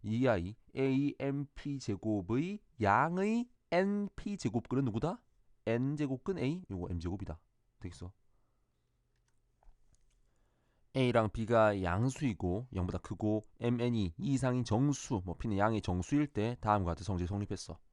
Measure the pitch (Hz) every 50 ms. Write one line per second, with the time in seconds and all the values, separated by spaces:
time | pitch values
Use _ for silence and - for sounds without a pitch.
0 | - 104 107 120 131 127 113 92 85 92 110 - _ - _ - 135 135 135 135
1 | 143 143 - _ 135 139 139 143 143 139 _ - - 147 143 135 - - 101 90
2 | - 110 107 104 92 92 110 127 156 180 202 208 _ _ _ - 107 98 101 117
3 | 139 165 175 185 196 208 220 233 240 240 _ _ _ _ - 175 190 196 202 202
4 | 202 190 _ - - 208 202 190 - 117 98 120 - - 123 131 139 120 101 110
5 | 120 156 196 240 _ _ _ _ _ _ - _ _ 113 113 120 127 139 151 147
6 | 151 135 135 127 - - 196 - 127 131 160 185 185 _ 98 92 87 90 90 85
7 | 80 87 90 98 101 85 78 - _ _ _ _ _ _ _ _ - 90 85 -
8 | - 90 - _ _ _ _ _ _ _ _ _ _ _ _ _ _ _ _ _
9 | _ _ _ _ _ _ _ _ _ _ _ _ _ - - _ _ _ _ _
10 | _ _ _ _ _ _ _ _ _ _ _ _ _ _ _ _ _ _ _ 131
11 | 131 123 117 117 110 104 - 113 113 101 117 113 110 107 104 98 92 87 85 98
12 | 117 135 131 - 156 127 104 - - 90 87 107 127 127 - 95 90 90 87 90
13 | - - 110 - - 107 107 107 - - - - - 120 123 120 120 123 120 113
14 | 101 90 85 - - 143 139 127 131 131 123 123 120 - 110 113 135 147 139 -
15 | - - 135 98 90 90 85 - - 117 104 95 101 110 113 104 - - 90 90
16 | 87 - 139 147 151 143 _ 107 104 117 123 - - 107 104 104 95 85 82 80
17 | 85 - 98 87 87 85 101 101 104 - 104 92 - - 82 - - -